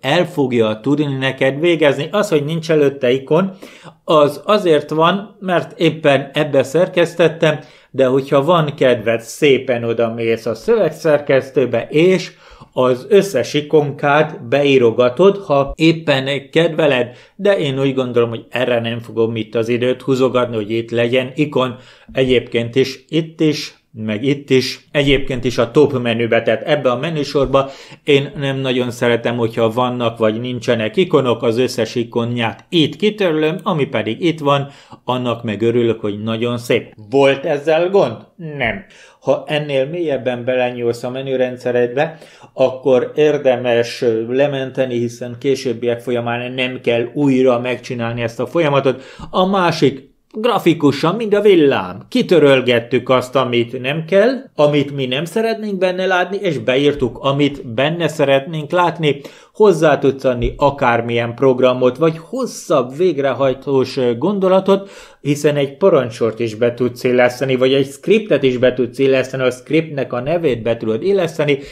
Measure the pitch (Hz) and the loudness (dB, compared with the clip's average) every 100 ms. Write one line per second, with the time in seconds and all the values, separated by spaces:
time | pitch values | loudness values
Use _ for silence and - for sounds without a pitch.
0 | 131 165 170 151 127 120 110 107 135 143 | -2 0 0 -2 0 2 0 0 -2 0
1 | 143 135 131 127 135 139 175 160 147 127 | 0 -2 -4 0 0 2 0 4 2 2
2 | 160 208 202 151 143 165 160 156 139 139 | -2 -2 0 0 -2 -4 0 2 2 2
3 | 123 135 - 156 196 - - - - - | 0 0 0 0 0 -4 -18 -20 -20 -10
4 | - 156 147 143 - 208 180 147 147 156 | 2 4 4 0 -2 0 4 2 2 0
5 | 165 196 208 - 185 170 - - 165 160 | 2 0 -6 -12 -4 -2 -2 -2 -2 2
6 | - 135 139 151 147 139 123 160 180 180 | 2 2 0 -4 0 0 2 0 0 0
7 | 165 - 160 160 156 143 - - _ 127 | 0 2 0 2 0 0 -8 -20 _ 0
8 | 131 135 135 143 143 175 147 - 131 117 | 2 2 2 2 4 2 0 0 2 2
9 | 113 113 - - 151 123 135 120 117 117 | 0 -2 -6 0 4 4 2 -2 -2 0
10 | 113 117 117 110 120 110 - 226 165 156 | -2 -2 -2 -2 -4 -4 0 0 0 -2
11 | 160 147 147 135 127 147 117 117 - 151 | 0 0 2 0 0 0 0 -2 0 2
12 | 180 185 - - - - - - 127 123 | 4 2 -2 -16 -20 -20 -8 0 0 0
13 | - 196 190 127 113 147 147 156 143 131 | 2 2 2 -2 -2 -4 0 0 0 -2
14 | 147 147 156 - 117 135 143 131 117 110 | 2 2 0 -4 -2 0 4 6 4 4
15 | 123 123 190 196 - 139 135 - 160 160 | 2 4 4 4 0 0 0 2 2 2
16 | 160 135 135 143 - 156 165 160 151 127 | 0 0 0 -4 -2 0 0 2 2 2
17 | 117 - - - 196 196 151 135 139 127 | -2 -8 -20 -2 0 2 0 0 0 0
18 | 127 120 117 117 - 120 123 120 113 117 | 0 0 0 -2 -8 -4 0 0 -2 -6
19 | 117 113 113 113 107 120 110 120 123 127 | -6 -2 -2 -2 -4 -4 -2 0 -2 -2
20 | - 127 127 123 120 113 104 113 113 117 | -2 0 2 0 -2 -4 -4 -6 -4 -2
21 | 120 127 127 - 147 131 127 117 - - | 0 0 -2 -2 -2 0 -2 -6 -18 -20
22 | - 131 131 120 - 117 117 135 135 - | -6 -2 2 2 0 -4 -2 0 0 -4
23 | _ 160 160 - 156 151 - - _ 113 | _ -4 -4 0 0 0 -6 -16 _ -10
24 | 110 107 135 143 - 131 123 - _ 151 | -6 -2 -2 -2 2 2 2 -6 _ -2
25 | 139 131 - 127 123 135 117 151 143 131 | 2 2 0 -4 -2 -2 0 4 2 2
26 | 120 117 117 117 - 110 - 147 131 123 | -2 -2 0 0 2 -2 0 0 0 -2
27 | 156 156 139 147 127 135 139 - - - | -4 -4 -4 -2 2 0 0 -8 -20 -6
28 | - 139 143 - 139 135 135 127 123 117 | 2 2 2 -4 -4 -2 -2 -2 -2 -2
29 | 120 117 120 120 113 117 113 113 127 123 | 0 0 0 -2 -2 0 0 0 -2 -2
30 | 117 117 110 110 123 123 123 113 107 190 | -4 0 0 0 -6 -4 -2 -2 0 0
31 | 185 151 131 117 123 113 123 - 110 123 | 2 2 2 0 0 0 0 -2 -4 -4
32 | 117 117 117 120 113 113 _ 170 156 160 | -4 -4 -4 -2 -4 -6 _ 0 0 0
33 | 214 208 185 156 156 185 220 165 127 113 | -2 0 0 0 0 -2 -4 -2 -2 -2
34 | 107 117 170 156 143 143 139 - - - | -4 -2 -2 0 0 0 -2 -12 -20 -10
35 | - 127 123 117 117 104 117 120 117 110 | -6 -4 -2 -4 -6 -2 0 2 0 0
36 | 104 104 110 113 120 120 120 117 - - | -6 -6 -6 -4 -4 -4 -4 -4 -4 -18
37 | 104 135 139 135 170 143 147 160 180 196 | -2 2 4 2 -2 -2 0 0 2 2
38 | 135 110 - - 160 143 120 98 - - | 0 -4 -14 -16 -12 -6 -4 -4 -12 -20
39 | - _ - 139 - 151 151 135 135 175 | -20 _ -2 -2 -2 -4 -2 -2 -2 -4
40 | 160 131 120 120 120 127 123 123 117 117 | -4 -2 -4 -4 -2 -2 -2 -2 -4 -4
41 | 123 127 135 131 127 123 123 123 123 123 | -6 -8 -4 -2 -2 -2 -2 0 0 0
42 | 160 - - - - - 127 120 143 123 | -4 -6 -20 -20 -12 0 0 0 2 2
43 | 120 - 151 147 131 120 123 117 117 - | 2 2 2 2 0 0 2 0 0 -2
44 | 123 110 113 127 147 139 131 123 131 120 | -2 0 -2 0 0 -2 -6 -4 -2 -2
45 | 117 120 123 120 139 131 127 113 120 117 | -4 -6 -12 -6 -2 -2 -2 -4 -2 -4
46 | 127 120 120 120 123 127 127 127 120 117 | -4 -4 -2 -4 -6 -4 -4 -2 0 0
47 | 120 143 143 127 131 120 123 120 - 123 | -2 0 2 4 4 2 -2 -6 -8 -6
48 | 117 120 117 - 120 170 151 139 131 127 | -6 -4 -6 -6 -4 0 2 2 0 -2
49 | - - - - 185 196 175 139 135 - | -8 -20 -6 -2 0 2 0 2 0 0
50 | - _ _ 220 240 196 175 156 147 143 | -10 _ _ -4 -2 0 2 2 2 2
51 | 160 208 220 202 208 180 143 117 92 98 | -2 -2 0 2 4 6 4 2 -4 -10
52 | - 254 - 175 143 135 120 120 117 123 | -4 -2 2 4 6 4 4 0 0 -2
53 | - 127 123 135 123 120 117 127 127 160 | 2 0 2 -2 0 0 -2 -6 -6 -6
54 | 160 190 226 262 - - 147 147 143 143 | 0 2 4 0 -6 0 2 2 -2 -4
55 | 127 127 160 226 226 220 214 190 185 180 | -4 -4 -4 -2 -2 -4 -6 -2 -2 -2
56 | 185 180 180 196 196 131 113 131 143 143 | -2 0 -2 -4 -4 -2 0 2 2 0
57 | 120 - 139 139 143 143 127 113 143 170 | -2 -2 -2 0 0 -2 -6 -2 -2 -2
58 | 156 - 139 135 135 160 143 180 170 165 | -4 0 2 2 0 -8 -4 0 0 0
59 | 151 139 - - - - 214 160 160 135 | -2 -2 -8 -20 -10 2 4 4 4 4
60 | 139 135 135 120 127 - 143 139 127 117 | 2 0 -2 0 -4 0 0 2 0 0
61 | 117 117 117 117 135 123 127 127 127 123 | 0 -2 -4 0 2 4 2 4 0 2
62 | 165 160 - 254 240 - - 151 123 139 | 0 -2 -8 -6 -6 -8 -2 0 0 0
63 | 185 139 139 123 135 127 - 135 123 139 | 0 0 -2 0 -2 -2 -2 0 0 0
64 | 123 117 160 208 185 190 196 196 - - | 0 0 -2 0 2 2 4 0 -2 -18
65 | - _ 143 143 151 143 135 139 196 156 | -20 _ -4 0 2 2 -2 2 4 4
66 | 123 - 117 107 117 107 120 120 123 123 | 2 -2 -2 -2 -6 -2 -2 0 -4 -2
67 | 127 123 123 - 135 127 131 135 135 - | 0 2 2 0 -2 0 2 2 0 -4
68 | - 214 214 143 135 123 123 123 120 127 | 2 2 2 0 2 2 2 2 -2 0
69 | 135 131 131 135 127 120 - 156 160 143 | 2 2 0 -2 -2 -2 -2 -2 -2 -6
70 | 123 123 131 175 160 113 113 113 110 110 | -6 -4 -2 -2 0 -2 -2 -2 -2 -2
71 | 180 196 160 - 147 139 - | 0 0 -2 -2 -2 -2 -4